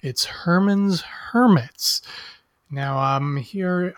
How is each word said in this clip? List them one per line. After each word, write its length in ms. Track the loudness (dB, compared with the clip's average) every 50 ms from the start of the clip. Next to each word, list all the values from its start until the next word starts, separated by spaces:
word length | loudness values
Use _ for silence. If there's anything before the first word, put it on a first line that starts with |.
It's 240 | -6 -6 -4 -4 -4
Herman's 760 | -4 -6 -6 0 2 2 4 4 4 2 2 2 2 0 0
Hermits. 1000 | -2 -8 -16 -16 -16 -2 2 4 6 6 6 6 4 -2 _ -6 -4 -2 -2 -4 -6 -10 -18 -18 -18 -20 -20 _ _ _ _ _ _ _
Now, 260 | -8 -6 -4 -2 0
um, 400 | 0 2 2 2 0 0 -2 -4
here 560 | -4 -6 -6 -6 -4 -2 0 0 0 0 -2 -4